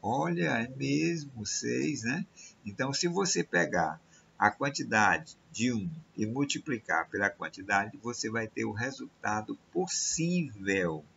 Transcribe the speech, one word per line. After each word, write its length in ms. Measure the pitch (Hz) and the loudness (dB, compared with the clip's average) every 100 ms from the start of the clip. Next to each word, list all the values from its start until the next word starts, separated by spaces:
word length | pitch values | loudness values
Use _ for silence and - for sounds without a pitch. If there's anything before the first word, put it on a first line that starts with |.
Olha, 500 | - 131 160 175 170 123 | 0 0 0 0 2 0
é 80 | 120 | -2
mesmo 760 | 135 135 143 160 170 143 127 | -4 0 2 2 0 -6 -8
seis, 600 | 104 - 117 120 143 139 | -6 -4 -2 0 0 -2
né? 200 | 110 139 - - - - | -2 -2 -4 -10 -20 -14
Então, 280 | 104 101 131 | -12 -4 -2
se 160 | 135 175 | 0 0
você 340 | 175 190 - | 0 0 0
pegar 580 | - - 85 175 80 76 - - _ _ | 2 2 2 2 0 -2 -12 -20 _ _
a 120 | 104 | 2
quantidade 840 | - 139 143 - 110 104 85 80 - _ | 4 -2 -2 0 6 6 4 0 -18 _
de 220 | - 120 | -2 0
um 160 | 117 92 80 - - | 0 -2 -6 -12 -4
e 100 | 107 | -2
multiplicar 840 | 123 143 143 147 120 - 82 80 | 0 0 0 -2 -6 0 0 0
pela 220 | 101 101 | 0 0
quantidade, 680 | - 80 87 95 101 104 95 | -2 -8 -8 2 2 2 -4
você 260 | 113 120 117 | -8 -4 -2
vai 200 | 113 110 | -2 -4
ter 160 | - | -2
o 80 | 113 | -4
resultado 840 | 107 127 139 104 _ 107 107 107 - _ | -2 -4 -6 -14 _ -2 -2 -2 -10 _
possível 1300 | 170 180 - - - 165 180 151 104 95 98 87 78 - | -2 -2 -2 -2 0 2 2 0 -4 0 2 2 -2 -10